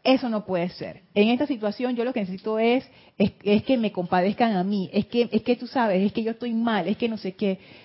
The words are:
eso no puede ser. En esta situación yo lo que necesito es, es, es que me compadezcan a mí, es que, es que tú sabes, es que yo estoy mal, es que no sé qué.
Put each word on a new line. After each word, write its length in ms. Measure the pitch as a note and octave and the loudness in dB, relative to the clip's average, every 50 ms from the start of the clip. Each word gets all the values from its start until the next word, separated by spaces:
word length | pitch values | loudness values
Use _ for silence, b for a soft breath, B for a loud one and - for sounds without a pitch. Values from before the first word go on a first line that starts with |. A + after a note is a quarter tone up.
| _ | _
eso 260 | B3+ C4 - - A#3+ | 2 2 2 2 -2
no 160 | A3 G#3 - | -4 -4 -4
puede 240 | - F#3+ F3 E3+ F3+ | -4 -2 -2 -2 -4
ser. 320 | - - - F#2 - - _ _ _ | -6 -10 -12 -14 -14 -16 _ _ _
En 140 | G#3 G#3 A3+ | 2 4 4
esta 160 | A#3+ A#3+ D4 | 4 2 0
situación 500 | C#4+ C#4 G#3+ G#3+ G3+ G3+ - B3 B3 B3+ | -2 -2 -4 -4 -6 -4 -4 -4 -4 -2
yo 100 | A#3 A3+ | -2 -4
lo 80 | B3+ B3+ | -4 -2
que 80 | A#3 | -4
necesito 360 | G3+ F3+ F#3+ F#3+ - A3 A3 | -4 -4 -6 -8 -4 -4 0
es, 320 | A3 A3+ A#3 B3 C4 - - b b b b b | 2 2 2 2 0 -2 -6 b b b b b
es, 160 | - G#3 G3 - _ - | 0 0 0 0 _ 0
es 200 | G3+ G#3 G#3+ - | 2 2 2 4
que 140 | - C4+ | 2 2
me 140 | A#3+ A3 G3 | 2 2 -2
compadezcan 640 | - F#3 F3 F3 F#3 F3+ F3+ G3+ G3+ - B3 A#3 G#3 | -2 -4 -2 0 2 2 2 2 2 2 0 2 2
a 80 | F3+ F3+ | 0 0
mí, 260 | G3 G#3 G3 F#3 - - | 0 0 -2 -2 0 -2
es 120 | A#3 - | -2 -2
que, 200 | - - A#3+ A#3+ A3+ | 0 0 0 0 2
es 100 | A3 A3 - | 0 -2 0
que 140 | B3 B3 | 0 -2
tú 100 | B3 B3 | -2 -2
sabes, 340 | A3+ - C4+ A#3 G#3+ F#3 F#3 | -4 -2 0 0 2 2 2
es 120 | G3 G#3 - | 2 0 0
que 100 | A#3 A3 | -2 -4
yo 80 | A3+ | -4
estoy 220 | A3+ A3+ B3 A#3+ A3+ | -6 -6 -6 -4 -2
mal, 340 | A3+ A#3 A#3 A3 G3 E3 | -2 0 0 0 0 0
es 80 | F3+ G#3+ | -2 -2
que 120 | - B3 A3+ | -2 -2 -4
no 80 | A3 | -4
sé 160 | G3+ - F#3 F#3 | -6 -8 -10 -6
qué. 240 | - G#3 G3 F#3+ F#3 B B B B | -2 -2 -2 -2 -4 B B B B